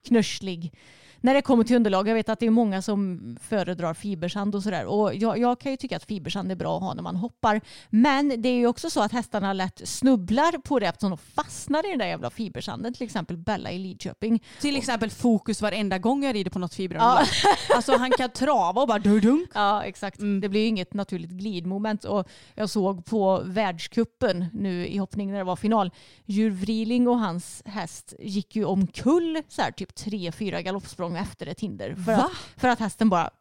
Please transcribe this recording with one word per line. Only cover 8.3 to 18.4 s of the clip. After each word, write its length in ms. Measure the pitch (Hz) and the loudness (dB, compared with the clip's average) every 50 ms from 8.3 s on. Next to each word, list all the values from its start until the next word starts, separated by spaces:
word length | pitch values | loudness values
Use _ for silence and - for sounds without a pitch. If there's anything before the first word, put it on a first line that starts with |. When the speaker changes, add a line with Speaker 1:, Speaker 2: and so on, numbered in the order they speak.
| 262 233 | 0 0
Speaker 1:
det 80 | 220 254 | 0 0
är 40 | 247 | 2
ju 140 | 247 240 | 4 2
också 220 | 233 247 - - 330 | 2 2 0 -6 -4
så 120 | - 302 | 0 0
att 100 | 208 208 | 0 2
hästarna 420 | - 247 220 - - 208 190 196 196 | 0 -4 -4 -2 -4 -2 0 0 0
lätt 280 | 190 185 185 - - - | 0 -2 -4 -6 -10 -12
snubblar 680 | - - - - 262 262 214 180 175 214 254 302 339 339 294 | -10 -6 2 4 4 4 4 2 0 2 4 4 2 2 -2
på 180 | - - 294 254 | -4 0 0 2
det 80 | 208 | 2
eftersom 220 | 175 170 - - 196 | 0 -2 0 -2 -4
de 80 | 180 | -4
fastnar 680 | 151 - - - - 302 - - - - - 277 311 320 | -4 -10 -6 -6 -6 -6 -4 -10 -14 -6 -2 -2 -2 0
i 40 | 403 | -2
den 100 | 370 262 | -2 -2
där 60 | 208 | -2
jävla 220 | 175 165 160 - 120 | -2 -4 -4 -6 -8
fibersanden. 640 | - - 226 190 - - - - 117 - 190 233 247 | -6 -6 -8 -6 -6 -8 -8 -8 -8 -6 -6 -8 -6
Till 100 | - 254 | -8 -10
exempel 320 | 220 - 214 165 - 175 | -6 -4 -6 -6 -4 -8
Bella 340 | 165 170 - 214 - - - | -6 -4 -4 -4 -2 -4 -6
i 80 | 175 180 | -8 -6
Lidköping. 640 | 190 190 185 - - - - _ - 226 233 220 _ - - - | -8 -10 -10 -10 -12 -12 -8 _ 0 2 2 0 _ -6 -12 -4
Speaker 2:
Till 120 | - 285 277 | -2 -2 -2
Speaker 1:
Och 40 | 277 | -2
Speaker 2:
exempel 300 | 220 262 247 226 226 214 | -2 -2 -2 -2 -2 -4
Fokus 520 | - - - 240 226 202 - - 214 - | -4 0 2 4 4 4 2 -2 -4 -2
varenda 360 | 208 208 175 220 214 196 190 | -2 -2 0 0 -2 -2 -2
gång 260 | 185 180 226 269 277 277 | 0 0 0 0 2 0
jag 120 | 269 240 | -2 -2
rider 160 | 214 185 185 | -2 -4 -4
på 80 | - 190 | -4 -4
något 140 | 180 170 - | -6 -4 -4
fiberunderlag. 460 | - 190 180 175 - 226 240 254 - 294 - - - - | -6 -6 -6 0 4 4 6 8 6 6 4 2 4 4
Speaker 1:
Ja. 120 | 403 403 - | 4 4 4
<laughs> 160 | - - - | 4 2 4
Speaker 2:
Alltså, 220 | 240 233 - 262 | 4 6 4 4
han 140 | 262 247 262 | 4 4 2
kan 180 | 262 254 254 247 | 2 2 2 -2
trava 520 | - - | -2 -2